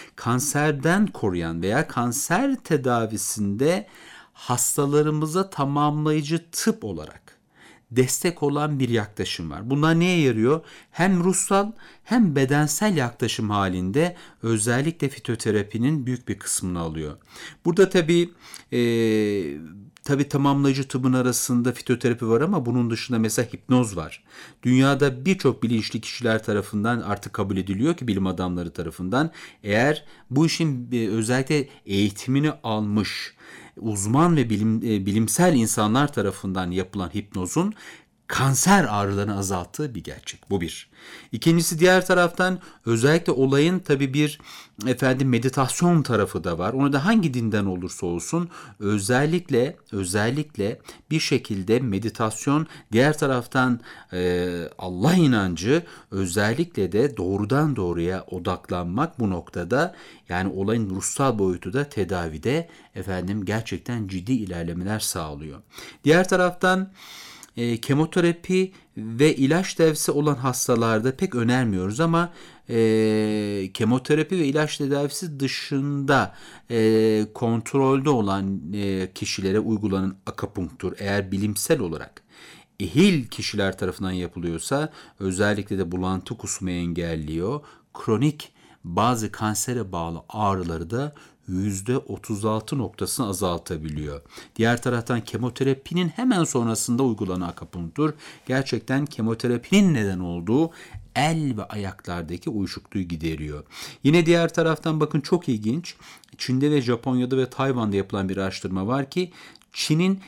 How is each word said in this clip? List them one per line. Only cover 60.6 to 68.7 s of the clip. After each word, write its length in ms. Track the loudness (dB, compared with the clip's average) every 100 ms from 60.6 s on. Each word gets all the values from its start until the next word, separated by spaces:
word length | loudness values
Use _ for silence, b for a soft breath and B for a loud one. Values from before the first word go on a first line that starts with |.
| -2 0 -2
ruhsal 500 | -4 -4 -2 0 2
boyutu 340 | 0 -2 -4
da 160 | -4 -4
tedavide 800 | -4 -4 -4 -6 -6 -2 -2 -4 B B -12
efendim 500 | -6 -4 -4 -4 -4
gerçekten 600 | -4 -4 -8 -8 -8 -6
ciddi 260 | -6 -2
ilerlemeler 640 | -2 -2 -6 -6 -4 -4 -4
sağlıyor. 640 | -4 -6 -6 -10 -12 -16 -18 B B B
Diğer 260 | 4 4 4
taraftan, 600 | 2 2 2 0 2 -2 B B B B B B -6
e, 240 | -2 -2
kemoterapi 880 | 0 2 2 2 2 0 0 0 0